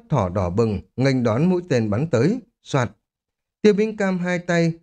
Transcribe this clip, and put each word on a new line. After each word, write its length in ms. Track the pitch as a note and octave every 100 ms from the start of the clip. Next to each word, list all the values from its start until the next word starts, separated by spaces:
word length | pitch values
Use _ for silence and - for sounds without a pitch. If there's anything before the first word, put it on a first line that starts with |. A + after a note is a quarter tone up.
| -
thỏ 200 | C#3 F#2
đỏ 220 | G2 F2+
bừng, 300 | F#2+ A2+ F#2+ - -
nghênh 260 | C3+ C3
đón 280 | A#2+ A2 F3
mũi 120 | F3+ F3
tên 220 | B2 G#2+
bắn 160 | G#2 E3
tới, 300 | A2+ C#3+ B3+ - _
soạt. 280 | - C#3 A#2+ - _ _ _ _ _ _
Tiêu 120 | G#3
Bính 220 | G3 A3 G#3+
Cam 220 | G3 F#3
hai 200 | F3 F3+
tay, 340 | F3 E3+ E3+ E3